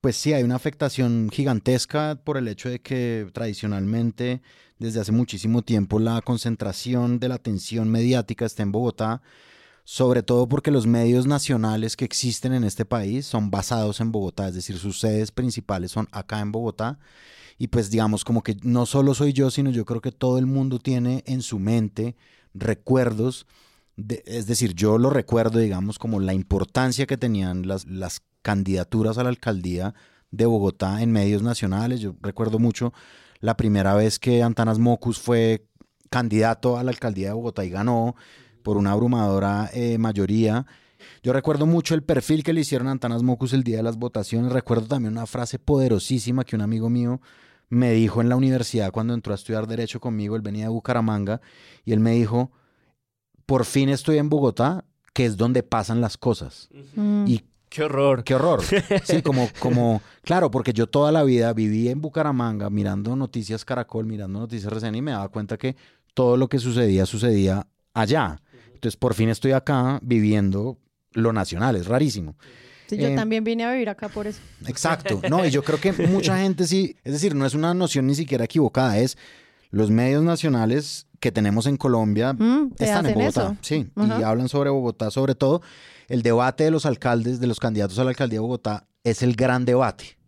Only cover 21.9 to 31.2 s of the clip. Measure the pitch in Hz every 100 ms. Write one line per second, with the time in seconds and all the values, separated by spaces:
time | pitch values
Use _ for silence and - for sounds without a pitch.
21.9 | - 113 117 _ _ _ 95 - 104 -
22.9 | 127 120 107 120 127 - _ _ _ _
23.9 | - 107 117 - 117 104 117 120 85 107
24.9 | 110 127 143 - 117 113 113 113 92 98
25.9 | 104 117 107 95 95 92 98 95 123 127
26.9 | 127 135 135 123 107 92 92 92 95 76
27.9 | 92 92 - _ _ - 101 95 95 87
28.9 | 113 110 113 123 123 - 101 90 87 95
29.9 | - _ _ _ 101 117 113 98 - 95
30.9 | 101 117 110